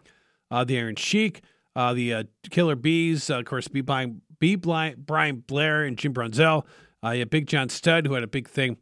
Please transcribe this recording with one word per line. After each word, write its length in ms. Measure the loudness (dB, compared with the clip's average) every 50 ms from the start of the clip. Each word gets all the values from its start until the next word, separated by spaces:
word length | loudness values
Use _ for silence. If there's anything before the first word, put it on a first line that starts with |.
| _ _ _ _ _ _ _ _ _ _
uh, 140 | -2 -2 0
the 120 | 0 0 -2
Iron 200 | -2 -4 -6 -6
Sheik, 440 | -2 0 2 2 2 0 -2 -6 -14 _ _ _ _ _ _
uh, 200 | -2 0 0 0
the, 200 | 0 -2 -2 -2
uh, 100 | -4 -6 -8 _ _ -20 -4
Killer 260 | 0 2 2 2 2
Bees, 540 | 2 2 2 2 4 2 2 0 0 -2 -2
uh, 100 | -4 -4
of 60 | -4
course, 240 | -4 -6 -8 -6 -4
B 100 | -4 -4
Blind, 400 | -2 0 -2 -2 -2 -4 -8 -10 -16 _ -4 _
B 160 | 2 2 2
Blind, 500 | 2 0 -2 0 0 -2 -4 -6 -8 -8
Brian 320 | -2 0 2 2 2 0 -4 -6 -4
Blair, 360 | -2 0 2 2 2 2 0
and 140 | -2 -2 -2
Jim 160 | -2 -2 -2
Brunzell. 520 | -2 -4 -2 2 4 4 4 4 2 0 -4 -12 -20 -20 _ _ _
Uh, 100 | -4 -2
you 80 | -2 -2
had 100 | -2 0
Big 180 | 0 0 0 0
John 220 | 0 0 0 0
Studd, 360 | -4 0 2 4 4 4 4
who 80 | 2 0
had 100 | -2 -2
a 40 | -4
big 220 | -4 -6 -6 -4
thing 260 | -2 -2 -2 -2 -2 -6